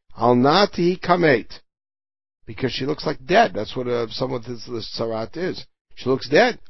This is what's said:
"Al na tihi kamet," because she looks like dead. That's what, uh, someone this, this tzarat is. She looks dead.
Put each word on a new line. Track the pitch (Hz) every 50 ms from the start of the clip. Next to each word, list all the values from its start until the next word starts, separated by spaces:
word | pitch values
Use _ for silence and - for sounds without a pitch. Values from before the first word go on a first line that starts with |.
| _ _ -
"Al | - 113 120 123
na | 123 123 139 156 190 208
tihi | 196 - - 170 175 185 -
kamet," | - - 175 180 165 156 131 110 - - - - _ _ _ _ _ _ _ _ _ _ _ _ _ _ _ _ _
because | - 110 - - 123
she | - - 135
looks | 139 151 - -
like | 151 147 - 131
dead. | 131 175 220 233 - 180
That's | 101 107 - -
what, | 131 123
uh, | 123 123 117 117 110
someone | 107 - 131 131 131 123
this, | 110 127 123 110 101
this | 123 123 110 104 - -
tzarat | - 117 113 110 110 113 110 -
is. | 151 180 175 120 - - - _ _ _ _ -
She | - - 123
looks | 135 131 -
dead. | - 143 175 233 254 - - -